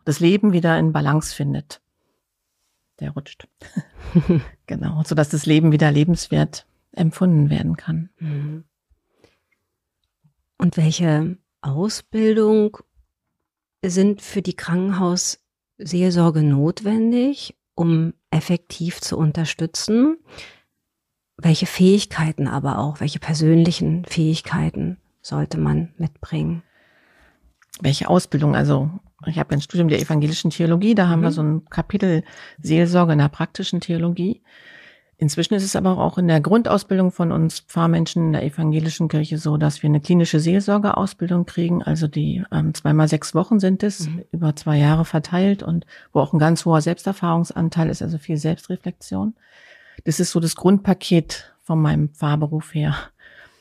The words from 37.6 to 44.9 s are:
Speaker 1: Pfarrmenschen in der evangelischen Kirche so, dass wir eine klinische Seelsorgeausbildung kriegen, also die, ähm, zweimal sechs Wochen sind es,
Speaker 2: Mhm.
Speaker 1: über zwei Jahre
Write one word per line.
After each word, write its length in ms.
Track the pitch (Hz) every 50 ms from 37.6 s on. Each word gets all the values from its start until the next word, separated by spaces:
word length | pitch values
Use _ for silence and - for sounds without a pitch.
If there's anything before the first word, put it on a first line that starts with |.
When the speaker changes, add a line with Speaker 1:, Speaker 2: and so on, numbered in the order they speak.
Speaker 1:
Pfarrmenschen 640 | - - - 175 165 165 165 165 165 - - 175 165
in 60 | 160 151
der 120 | - -
evangelischen 640 | 151 147 - 165 156 151 156 156 160 156 - 170 156
Kirche 300 | - 151 151 151 156 156
so, 180 | - 160 151
dass 260 | 147 156 151 143 - -
wir 60 | 151
eine 120 | 147 147
klinische 400 | 147 - 180 175 170 160 - 156
Seelsorgeausbildung 1080 | 156 165 180 196 196 - 202 208 202 208 - - 190 190 - - 175 175 180 175 175
kriegen, 360 | - - - 170 170 175 175 -
also 240 | - 151 160 160
die, 380 | 151 147 151 151 151 143 180 190 - -
ähm, 220 | 156 151 156 151
zweimal 340 | - - 127 147 156 156 151
sechs 260 | 151 156 - - -
Wochen 240 | 160 - - 233 208
sind 240 | 190 185 190 190 -
es, 260 | 208 196 - 170 151
Speaker 2:
Mhm. 160 | 160 175 - _ -
Speaker 1:
über 220 | 165 170 156 151
zwei 200 | - - 160 151 147
Jahre 280 | 147 147